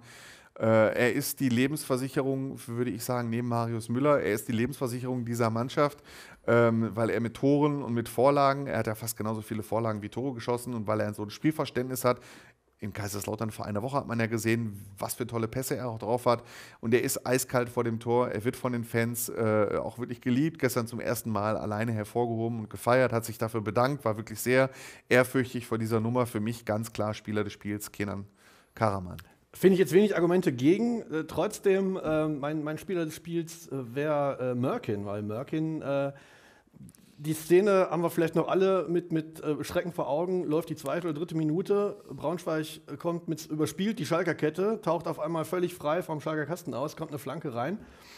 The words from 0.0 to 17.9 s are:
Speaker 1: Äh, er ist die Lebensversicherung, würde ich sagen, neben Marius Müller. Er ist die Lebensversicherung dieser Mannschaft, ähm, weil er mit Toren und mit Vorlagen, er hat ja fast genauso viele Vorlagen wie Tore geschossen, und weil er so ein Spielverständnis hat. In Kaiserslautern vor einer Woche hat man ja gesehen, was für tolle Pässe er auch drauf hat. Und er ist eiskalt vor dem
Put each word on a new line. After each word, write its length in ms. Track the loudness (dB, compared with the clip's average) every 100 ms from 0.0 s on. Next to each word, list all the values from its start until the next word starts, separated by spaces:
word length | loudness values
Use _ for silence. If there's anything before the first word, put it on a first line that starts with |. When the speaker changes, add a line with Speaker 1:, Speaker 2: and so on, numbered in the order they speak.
| -12 -20 -20 -20 -20 0
Speaker 1:
Äh, 60 | 6 8 6
er 180 | 6 4
ist 280 | 2 -2 0
die 100 | 2
Lebensversicherung, 1080 | 4 2 0 -2 -2 0 -2 0 -2 -4 -8 -6
würde 240 | -2 -2
ich 140 | -2
sagen, 240 | -2 -2 0
neben 200 | -2 0
Marius 400 | 0 0 -2 -2
Müller. 300 | 2 4 4
Er 120 | 4
ist 160 | 0 0
die 40 |
Lebensversicherung 720 | 0 0 -2 -4 -4 -4 -4 -2
dieser 240 | 0 0
Mannschaft, 480 | 0 -2 2 0 0 -20 -20 -20 -6 4
ähm, 460 | 6 6 6 0
weil 160 | 0 0
er 100 | 0
mit 140 | -2
Toren 480 | 0 4 4 4 0
und 100 | -2
mit 160 | -4 -2
Vorlagen, 580 | 4 4 6 4 2 -2
er 120 | -2
hat 80 | -2
ja 80 |
fast 240 | -4 -6 -6
genauso 240 | -4 -6
viele 200 | -6 -6
Vorlagen 380 | -2 -2 0 -2
wie 60 | -6
Tore 240 | -6 -6
geschossen, 380 | -4 -4 -4 -4
und 140 | -6 -2
weil 140 | -2
er 120 | -2
so 100 | -4
ein 60 | -8
Spielverständnis 760 | -2 0 0 -2 -4 -4 0 2
hat. 140 | 2 -4 -20 -20 _ _ _
In 140 | -8
Kaiserslautern 580 | -6 -6 -6 -6 -4 -6
vor 140 | -6
einer 180 | -6 -4
Woche 140 | -2 -4
hat 100 | -2
man 140 | 0
ja 60 | 0
gesehen, 520 | 0 2 2 0 -8 -14 -8
was 160 | -6
für 120 | -6 -4
tolle 220 | -4 -4
Pässe 280 | -4 -4 -4
er 120 | -4
auch 100 | -6
drauf 280 | -2 2 2
hat. 160 | 2 0 -18 -20 -8
Und 120 | 2
er 100 | 4
ist 240 | 4 -2 2
eiskalt 420 | 0 2 0 0
vor 140 | 0
dem 160 | 0